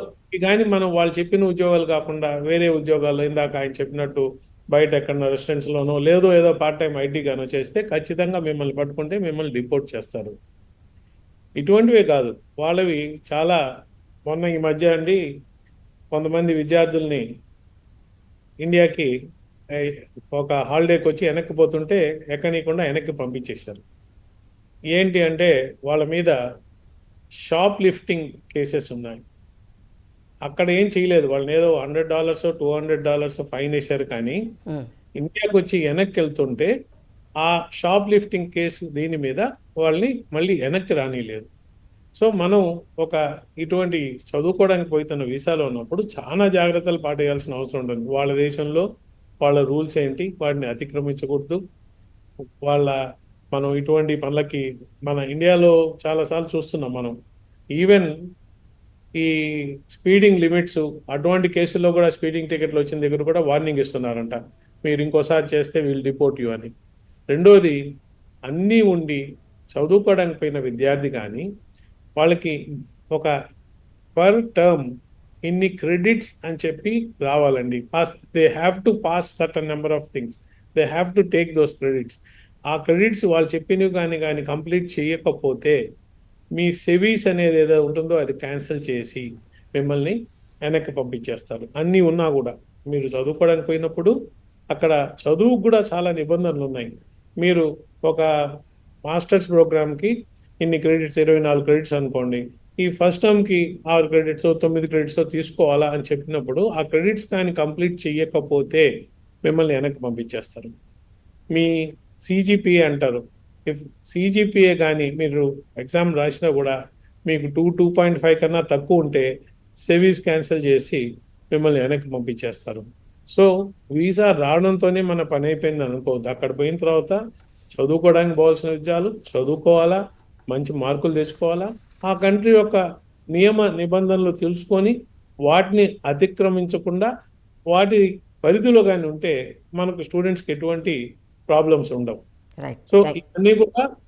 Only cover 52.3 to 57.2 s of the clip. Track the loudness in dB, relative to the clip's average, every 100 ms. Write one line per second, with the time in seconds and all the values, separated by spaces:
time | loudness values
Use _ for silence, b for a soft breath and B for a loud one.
52.3 | -20 -20 _ -2 0 0 -2 -6 -12 _
53.3 | _ _ -4 -2 -2 0 0 2 -2 -2
54.3 | -4 -4 -6 -8 -10 -18 _ -6 -4 -4
55.3 | 0 2 6 6 6 4 -2 -4 -2 -2
56.3 | -4 -4 -6 -6 -6 -6 -6 -8 -10